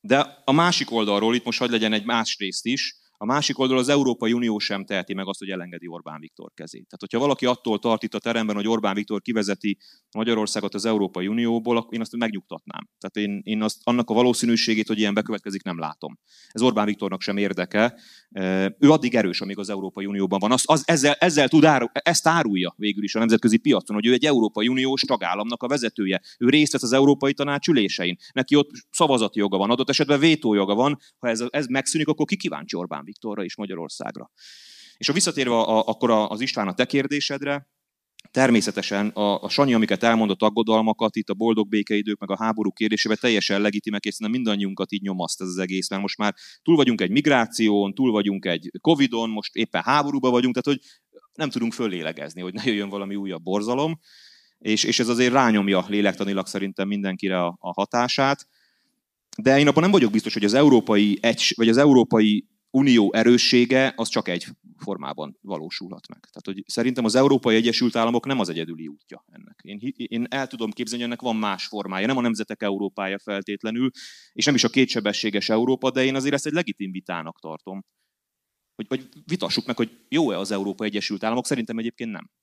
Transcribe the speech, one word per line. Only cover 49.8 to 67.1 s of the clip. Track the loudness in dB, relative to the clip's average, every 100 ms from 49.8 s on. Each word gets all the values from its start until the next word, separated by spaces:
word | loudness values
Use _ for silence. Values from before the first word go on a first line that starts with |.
háborúba | 0 0 0 0 2
vagyunk, | 2 2 -2
tehát | -2 -4
hogy | _ _ _ -20 _
nem | -8 -6
tudunk | -2 -4
föllélegezni, | -2 -4 -4 -6 -8 -12 -10
hogy | -10
ne | -6
jöjjön | -2 -2 -4
valami | -6 -6
újabb | -6 -6 -8
borzalom, | -4 -4 -2 -2 -2 -4 _ _ -20 _ _ _
és, | -2 0
és | 0 0
ez | 0
azért | 2 4
rányomja | 4 4 4 2 0 0
lélektanilag | 0 0 0 -4 -4 -4
szerintem | -6 -6 -4 -4
mindenkire | -4 -4 -4 -2 0
a, | -2 -4
a | -10
hatását. | -4 -2 0 0 0 0 0 -6 _ _ _ _ _ _ _ _ -2
De | 4 6
én | 6
abban | 4
nem | 4
vagyok | 4 4
biztos, | 2 -2
hogy | 0
az | 2
európai | 6 8 6 6 4 4 2
egy-, | 0 0 -2 2
vagy | 4
az | 6
Európai | 8 6 6 4 4 2 -2 _ _
Unió | 2 6 6 6
erőssége | 4 6 6 6 4 4 2 0 -2
az | -4
csak | -4 -4
egy | -6 -8 -20 -20 -16
formában | -10 -8 -8 -10 -12 -14
valósulhat | -12 -10 -10 -12 -12 -16 -20
meg. | -20
Tehát, | _ -16
hogy | -12 -12 -8
szerintem | -2 -2 0
az | 2